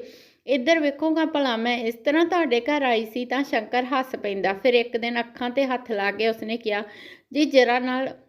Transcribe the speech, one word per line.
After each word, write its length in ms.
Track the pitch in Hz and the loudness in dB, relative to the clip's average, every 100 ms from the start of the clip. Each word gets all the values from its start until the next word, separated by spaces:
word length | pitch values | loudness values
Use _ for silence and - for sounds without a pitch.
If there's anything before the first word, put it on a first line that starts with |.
| - - - _ - | -2 -18 -20 _ -2
ਇੱਧਰ 340 | 277 247 330 | 0 2 2
ਵੇਖੋ 340 | 294 285 320 | 2 0 0
ਖਾਂ 120 | 320 311 | 0 0
ਭਲਾ, 300 | 311 277 226 | 0 0 0
ਮੈਂ 200 | 233 240 | 0 -2
ਇਸ 160 | 226 233 | -2 -4
ਤਰ੍ਹਾਂ 200 | - 302 | 0 2
ਤੁਹਾਡੇ 360 | 339 359 320 233 | 2 2 2 0
ਘਰ 220 | 233 294 | 0 0
ਆਈ 220 | 262 233 | 2 0
ਸੀ 200 | 220 247 | -2 -6
ਤਾਂ 180 | 247 247 | -4 -4
ਸ਼ੰਕਰ 400 | 277 262 214 247 247 | -2 -2 -2 -2 0
ਹੱਸ 220 | 269 262 220 | -2 -2 -6
ਪੈਂਦਾ। 360 | 208 196 190 | -6 -2 -2
ਫਿਰ 220 | 196 269 | 0 2
ਇੱਕ 220 | 247 240 233 | 2 2 -2
ਦਿਨ 240 | 233 240 | -2 -4
ਅੱਖਾਂ 300 | 233 - 247 | -4 -6 -4
'ਤੇ 140 | 247 | 0
ਹੱਥ 260 | 269 247 247 | 0 -2 -4
ਲਾ 180 | 214 196 | -2 -2
ਕੇ 180 | 202 220 | 0 0
ਉਸਨੇ 280 | 226 220 233 | 0 -4 -6
ਕਿਹਾ, 260 | 220 208 208 - - - _ | -2 -4 -4 -12 -20 -20 _
"ਜੀ, 120 | 285 302 | 0 4
ਜ਼ਰਾ 320 | 269 233 247 | 6 6 4
ਨਾਲ 300 | 254 254 269 - | 0 -2 -4 -8